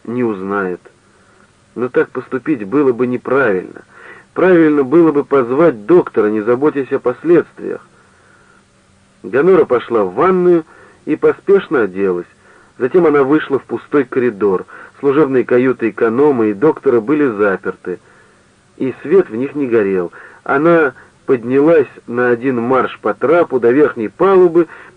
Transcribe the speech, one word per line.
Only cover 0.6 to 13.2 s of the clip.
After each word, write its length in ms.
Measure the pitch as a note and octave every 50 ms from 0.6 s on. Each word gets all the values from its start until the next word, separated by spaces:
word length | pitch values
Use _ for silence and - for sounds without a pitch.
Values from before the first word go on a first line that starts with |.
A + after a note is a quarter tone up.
| F#2+ F#2 F2+ E2 - - _ _ _ _ _ _ _ _ _ _ _ _ _ _ _ _ -
Но 140 | A2 A#2+ B2
так 220 | - D#3+ D3 -
поступить 540 | - C3 B2 - C3 B2+ B2 - D#3 A2+ G#2
было 280 | F#2+ A2 D3 D3 C3
бы 160 | B2 A2+ B2+ B2
неправильно. 760 | B2 A#2+ - - B2+ C3+ C3+ A2+ G2 F#2 E2+ - - - - _ _ - - - - - - _
Правильно 520 | - - E3 F#3 F#3 E3+ E3 D#3 D3+ D3 C3+
было 260 | B2 C#3+ F3 E3+ D#3
бы 140 | C#3+ C#3+ C3+
позвать 640 | - C#3 C#3 A#2+ A#2 B2+ C#3+ E3+ E3 C3 G#2+ G2+
доктора, 420 | G#2+ A#2 F3+ D3 - - A#2+ G#2+ G#2+
не 120 | G#2+ A2
заботясь 520 | G#2 A2 B2 B2+ C#3+ D#3 C3+ C#3+ C3 -
о 80 | C#3 B2
последствиях. 840 | - B2 B2 - - D#3+ F3 D3+ - - _ - F#2+ F#2 F2+ - - _ _ _ _ _ _ _ _ _ _ _ _ _ _ _ _ _ _ _ _ _ _ _ _ _ _ _ -
Гонора 400 | G2 F#2+ C3 D3+ F3+ F#3+ E3 C#3
пошла 400 | - B2 A#2 - - A#2 A2 G2
в 100 | F#2 F2+
ванную 500 | A2+ D#3+ F#3+ F#3 F3+ F3 F3 F3 E3 D#3+ - - - - - _ _ _
и 120 | - D3+
поспешно 640 | - - D#3 C#3 - - - G3 F#3+ F#3 - D#3+ C3+
оделась. 460 | A2 F#2+ F2+ F#2+ G2 F#2+ F2+ F2 E2+ - _ _ _ _ - _ _ _ _ -
Затем 280 | A#2+ B2+ - F#3 E3+
она 180 | D#3 D3 C#3+